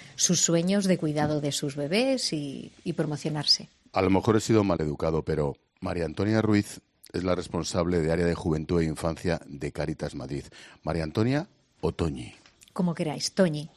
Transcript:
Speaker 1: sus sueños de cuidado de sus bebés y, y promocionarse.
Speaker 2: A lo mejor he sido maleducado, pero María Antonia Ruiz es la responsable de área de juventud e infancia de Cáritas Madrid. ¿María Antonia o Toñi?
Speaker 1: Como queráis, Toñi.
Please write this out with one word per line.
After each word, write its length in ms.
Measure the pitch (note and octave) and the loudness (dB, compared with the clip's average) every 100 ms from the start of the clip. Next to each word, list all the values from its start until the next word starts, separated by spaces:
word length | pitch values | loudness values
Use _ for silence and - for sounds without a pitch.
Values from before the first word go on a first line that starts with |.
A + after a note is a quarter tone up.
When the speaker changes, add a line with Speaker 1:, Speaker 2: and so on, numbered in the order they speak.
| - - | -16 -2
Speaker 1:
sus 260 | - E3+ | 0 2
sueños 440 | - E3+ F3 G3+ F#3+ | 2 2 2 2 2
de 120 | F3+ | 2
cuidado 420 | D#3 D3+ D3+ D3+ | 0 0 0 0
de 120 | C#3+ | -2
sus 240 | C#3 D3 C#3 | -2 -4 -4
bebés 580 | C#3+ G3 C4 C4 - | -2 0 2 0 -2
y, 380 | D#3 C#3+ B2+ - - | -4 -6 -10 -14 -10
y 100 | - | -6
promocionarse. 760 | D#3+ D3+ D3 D#3 D3+ - - - _ _ | -4 -2 -4 -4 -2 0 0 0 _ _
Speaker 2:
A 80 | - | 2
lo 80 | F#2 | 4
mejor 280 | F#2+ G#2 A2 | 4 6 4
he 40 | |
sido 220 | - A2 | 4 4
maleducado, 600 | G2 E2+ D#2 C#2+ E2 D#2+ | 4 2 0 0 0 0
pero 320 | - D#2 D2 C2 _ _ | 0 0 -2 -4 _ _
María 240 | F#2 F2 D#2+ | -6 -4 -4
Antonia 360 | D#2 G2+ A2 | -2 2 4
Ruiz 380 | A2 G#2 G2+ - - _ - | 4 4 2 -6 -20 _ -10
es 100 | - | -4
la 120 | F2+ F2+ | 0 -2
responsable 640 | E2 F2+ D#2 F#2+ E2+ F2+ | -2 -4 -2 0 2 2
de 120 | D#2 | 2
área 140 | E2+ F2 | 2 2
de 100 | E2 | 0
juventud 460 | F2+ D#2 D2+ F2 | 0 0 2 0
e 40 | D#2+ | 0
infancia 560 | D2+ E2+ D#2 F2+ D#2+ - | 0 -4 -2 -2 -4 -6
de 240 | C#2+ D2 | -10 -8
Cáritas 440 | - D2+ D2+ D2+ C#2+ | -4 -6 -4 -8 -8
Madrid. 300 | C2+ C#2+ - - - - | -8 -8 -10 -18 -20 -10
¿María 200 | D#2 E2 | -4 -4
Antonia 440 | D#2+ F#2 A2+ C#3+ F3+ _ _ _ | -2 0 0 0 -4 _ _ _
o 100 | E2+ | -4
Toñi? 420 | - E2 C2+ A#1+ - _ _ - | -2 -2 -4 -10 -18 _ _ -12
Speaker 1:
Como 200 | - F3 | -4 -2
queráis, 380 | D#3+ D#3+ C#3+ - | -2 -4 -4 -4
Toñi. 360 | - F#3 D3+ D#3 | 2 2 0 -8